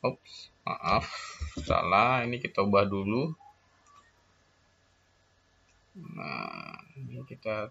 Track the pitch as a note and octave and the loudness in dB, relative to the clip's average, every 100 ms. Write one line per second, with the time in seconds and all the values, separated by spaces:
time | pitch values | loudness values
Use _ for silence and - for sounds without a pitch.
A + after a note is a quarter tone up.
0 | - - - - - _ - - D#2+ G#2 | -2 -4 -16 -20 -20 _ -8 -4 2 2
1 | - - - - - - D#2 F2 F2 F#2+ | 0 -10 -12 -10 -10 -8 0 2 6 6
2 | A#2 B2+ A#2+ B2 - - G2+ G2 G2+ G2 | 6 4 0 -4 -4 0 6 6 6 2
3 | G2 A2+ D#3+ D#3 - _ _ _ _ - | 0 0 0 -6 -16 _ _ _ _ -20
4 | _ _ _ _ _ _ _ _ _ _ | _ _ _ _ _ _ _ _ _ _
5 | _ _ _ _ _ _ _ _ _ G3 | _ _ _ _ _ _ _ _ _ -18
6 | D#3+ - D2 C2+ G1+ G1+ G1+ - - C3+ | -16 -12 -10 -8 -10 -10 -14 -18 -20 -16
7 | B2+ B2 C3 B2+ A2 G#2+ G#2+ | -14 -12 -14 -10 -6 -6 -6